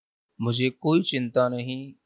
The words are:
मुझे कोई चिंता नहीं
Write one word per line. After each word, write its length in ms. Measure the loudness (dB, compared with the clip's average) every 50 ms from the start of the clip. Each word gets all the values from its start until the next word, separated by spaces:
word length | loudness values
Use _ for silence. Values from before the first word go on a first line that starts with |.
| _ _ _ _ _ _ _ -4
मुझे 300 | -2 0 2 2 2 0
कोई 320 | -2 -2 0 2 2 2 2
चिंता 440 | 0 -2 -2 -4 0 0 2 2 2
नहीं 440 | 0 -4 -6 -6 -8 -10 -10 -14 -18 _ _